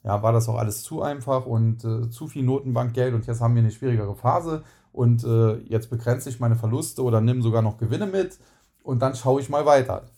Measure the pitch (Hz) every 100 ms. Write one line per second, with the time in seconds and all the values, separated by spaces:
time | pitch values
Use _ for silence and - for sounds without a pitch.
0 | 107 101 110 117 117 113 110 104 - 160
1 | 147 143 123 131 123 113 113 113 113 113
2 | 117 117 156 147 127 135 131 120 123 123
3 | 127 117 117 117 117 117 113 - 135 113
4 | 101 98 120 170 165 156 - _ _ -
5 | 120 117 117 113 113 113 - 113 - 117
6 | 117 123 143 120 120 113 113 131 156 -
7 | 127 113 113 127 117 113 107 - 113 147
8 | 202 190 185 - _ _ _ _ - 127
9 | 131 123 131 135 131 147 147 143 117 92
10 | -